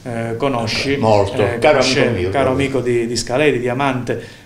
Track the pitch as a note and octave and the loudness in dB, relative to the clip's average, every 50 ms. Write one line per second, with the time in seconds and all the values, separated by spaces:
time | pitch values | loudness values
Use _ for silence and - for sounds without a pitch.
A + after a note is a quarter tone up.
0 | - B2+ A#2 A#2 A2+ A2+ A2+ A2+ C#3+ C#3 B2+ A#2 A#2 A2 - - - C3+ C#3 C3+ | -12 -10 -8 -6 -6 -6 -4 -4 -2 -2 -2 -2 -2 -2 -4 -4 -2 -2 -2 0
1 | G#2+ A2 G#2 G#2 G2 G2 - C3 - A#2+ A#2+ A#2 D#3 D3+ D3+ C3+ B2 C3 C3 C#3+ | 4 4 4 4 4 2 0 0 0 0 0 2 4 4 4 4 2 2 2 2
2 | C3 B2 A#2 A#2 A#2+ A#2 - C#3 C3+ C3 C3 C3 C#3 C3+ C3+ B2+ A#2+ B2 A#2+ A#2+ | 2 2 0 -2 -2 -2 0 0 0 2 0 0 0 0 -2 -2 0 0 0 0
3 | A#2 A#2 B2 A2+ - - A#2+ C3+ D3+ D3 - A#2+ A#2+ B2 B2 C3+ C#3+ C#3 B2+ B2 | 0 -2 -4 -4 -4 -2 0 2 2 2 2 0 0 -2 -2 0 0 -2 -2 -2
4 | A2 C3+ A#2 A#2 - - - - - | -4 -4 -4 -6 -8 -12 -18 -20 -18